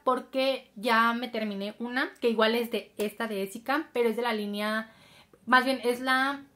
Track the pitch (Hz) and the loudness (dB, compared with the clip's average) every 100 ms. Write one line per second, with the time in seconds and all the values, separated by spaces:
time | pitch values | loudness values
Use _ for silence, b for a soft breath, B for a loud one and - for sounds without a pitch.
0 | - 254 254 262 262 254 - - 233 226 | 0 0 -2 -2 0 -2 -6 -6 2 4
1 | 233 233 240 226 214 196 202 220 233 247 | 4 2 -2 -4 -4 -4 -6 -8 -6 -4
2 | 330 - 240 220 220 233 233 214 - - | -4 0 0 4 4 2 0 -4 -6 -6
3 | 208 208 226 202 196 226 - 285 311 247 | -4 -4 -6 -4 -6 -6 -4 -2 -2 0
4 | 233 220 247 220 208 208 214 220 226 B | 0 2 -2 -2 -4 -4 -2 -4 -6 B
5 | B B B _ - 254 254 254 240 247 | B B B _ 2 2 4 0 0 -2
6 | 262 262 269 277 - | 0 2 0 -4 -10